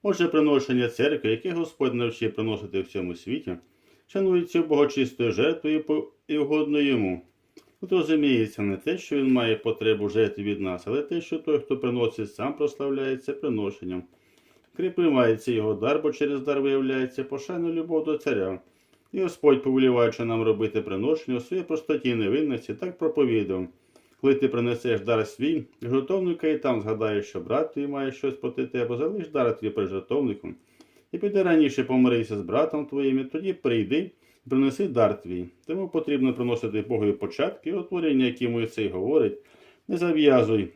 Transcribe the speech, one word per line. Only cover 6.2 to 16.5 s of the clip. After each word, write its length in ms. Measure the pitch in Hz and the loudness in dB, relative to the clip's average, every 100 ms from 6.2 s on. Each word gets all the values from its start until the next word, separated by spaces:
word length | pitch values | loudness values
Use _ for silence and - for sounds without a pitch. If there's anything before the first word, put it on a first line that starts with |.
| _ | _
і 100 | 151 | -2
угодно 420 | 139 151 147 147 | 0 0 0 2
йому. 420 | 143 127 98 87 - _ _ - _ _ | 2 2 0 -4 -10 _ _ -20 _ _
Тут 120 | 185 | 0
розуміється 680 | 185 151 156 147 123 110 - | 0 2 2 4 2 0 -2
не 140 | 101 95 | -4 -2
те, 220 | - 180 | -4 -6
що 180 | - 143 | -2 0
він 160 | 135 | 4
має 240 | 127 117 107 | 4 4 0
потребу 520 | 113 110 110 107 104 | -2 0 2 2 0
жертви 360 | 104 107 101 | 2 0 0
від 160 | 101 95 | -4 -2
нас, 220 | 95 90 101 | -2 -4 -4
але 160 | 131 | -4
те, 180 | 147 170 | -2 -6
що 180 | 170 160 | -4 -8
той, 200 | 156 147 | 0 -2
хто 180 | 143 131 | 0 -2
приносить, 580 | 123 123 113 - 101 | -2 0 -2 -2 -10
сам 220 | - 123 147 | -6 -6 -2
прославляється 760 | 147 147 139 135 135 131 131 | -4 -2 -4 -2 -2 -4 -6
приношенням. 680 | 139 147 110 101 - 90 90 - _ _ _ _ _ _ - | -6 -4 -2 -4 -6 -8 -8 -10 _ _ _ _ _ _ -6
Крім 160 | 180 | -6
приймається 600 | 180 170 135 117 113 - | 0 2 4 4 2 0
його 220 | 117 107 | 0 0
дар, 260 | 104 113 151 | 0 0 0
бо 100 | 156 | 0
через 280 | - 147 143 | -2 -2 -2
дар 200 | 135 | -2